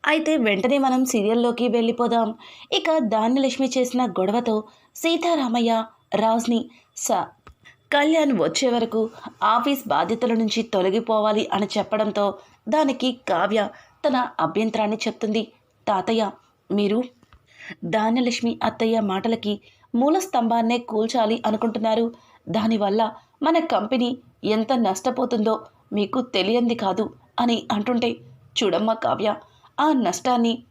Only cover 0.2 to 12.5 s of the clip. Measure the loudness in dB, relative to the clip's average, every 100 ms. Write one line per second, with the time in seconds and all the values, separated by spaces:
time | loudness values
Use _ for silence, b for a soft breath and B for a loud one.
0.2 | 2 2 2 2 2 2 2 2 2 0
1.2 | 2 2 2 0 0 2 0 0 0 2
2.2 | 0 -4 B B B -2 0 0 2 0
3.2 | 2 2 0 0 -2 0 0 0 -2 0
4.2 | 0 0 0 -2 -4 B B -4 -2 0
5.2 | 0 0 0 0 2 0 -2 _ _ 0
6.2 | 2 2 2 -2 -2 B B -10 -2 -2
7.2 | -2 _ -20 -20 B B _ 2 4 4
8.2 | 2 2 2 2 0 2 0 -2 -2 B
9.2 | B -2 2 2 2 -2 0 -2 0 0
10.2 | 0 0 0 0 -2 0 2 0 0 0
11.2 | 2 0 0 -2 -2 -2 -2 -2 0 0
12.2 | -2 -2 B